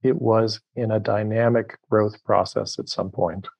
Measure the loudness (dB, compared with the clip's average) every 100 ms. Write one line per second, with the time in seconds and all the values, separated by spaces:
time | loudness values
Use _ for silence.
0 | 2 0 2 2 2 -2 _ -6 -2 -2
1 | 0 -2 0 0 2 2 -2 -12 _ 2
2 | 2 -2 0 2 2 -2 -6 -8 -10 -6
3 | -6 -2 -4 -4 -12 _